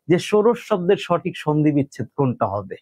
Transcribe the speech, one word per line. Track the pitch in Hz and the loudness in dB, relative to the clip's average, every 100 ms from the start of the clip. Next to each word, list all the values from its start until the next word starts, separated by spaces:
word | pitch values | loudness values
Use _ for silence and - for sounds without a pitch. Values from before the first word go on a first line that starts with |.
| - | 0
যে | 170 | 0
ষোড়শ | - 208 214 226 | 2 2 2 0
শব্দের | - 208 175 196 | -2 -2 2 0
সঠিক | - 170 175 - | 0 -2 -2 -6
সন্ধি | - 151 151 | -2 2 2
বিচ্ছেদ | 143 139 - 117 | 2 0 -4 -10
কোনটা | - 135 117 113 | -2 -2 0 -2
হবে। | 98 95 - | -4 -8 -12